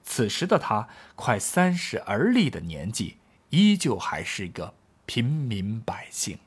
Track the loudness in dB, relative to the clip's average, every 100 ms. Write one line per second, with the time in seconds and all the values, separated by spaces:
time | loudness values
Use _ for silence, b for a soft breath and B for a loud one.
0 | -6 0 0 0 2 2 2 -2 -2 B
1 | B -6 0 0 2 2 4 2 -2 -6
2 | -2 2 4 4 4 0 -8 -6 -6 -4
3 | -8 -10 b b b 6 6 6 2 0
4 | -2 -6 -6 -6 -8 -8 -10 _ _ _
5 | -6 -2 0 0 -2 -4 -4 -4 -6 -8
6 | -10 -8 -8 -8